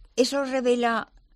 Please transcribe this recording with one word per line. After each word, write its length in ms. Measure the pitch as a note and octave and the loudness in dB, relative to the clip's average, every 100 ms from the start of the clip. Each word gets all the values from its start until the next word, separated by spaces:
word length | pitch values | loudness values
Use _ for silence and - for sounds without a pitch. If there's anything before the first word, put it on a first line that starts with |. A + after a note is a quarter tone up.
| - - | -4 -2
¿Eso 260 | B3+ C#4 | 0 -2
revela 720 | C4+ C4 B3 A#3+ A#3 A3+ - - _ | -2 0 0 2 0 -2 -6 -14 _